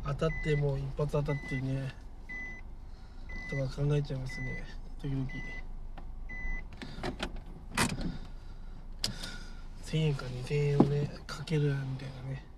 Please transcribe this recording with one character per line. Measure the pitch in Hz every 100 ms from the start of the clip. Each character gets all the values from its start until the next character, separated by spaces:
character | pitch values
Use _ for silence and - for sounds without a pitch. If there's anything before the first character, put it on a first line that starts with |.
| 147
当 |
た | 139 160
っ | 156
て、 | 160 147
も | 143 135
う |
一 | 139 -
発 | 147
当 | 147
た | 143
っ | 139 -
て | 131
ね、 | 131 135 135 - - - - 988 988 988 - - - - - - - - -
と | 143 131
か | -
考 | 143 147
え |
ち | 143
ゃ | 135
い |
ま | 131
す | -
ね、 | 127 127 - - - -
時 | 139
々。 | 135 131 988 988 1017 1017 - - - - - - 1017 1017 - - - - - - - - - - - - - - - - - - - - - - - - - - - - - - - - -
千 | - 156
円 | 156
か | 139 131
二 | 127
千 | 127 147 143
円 | 143
を |
ね、 | 143 143 143 - -
か | -
け | 143 151
る |
み | 147
た |
い | 139 135 131 135 135
な | 131
ね。 | 135 -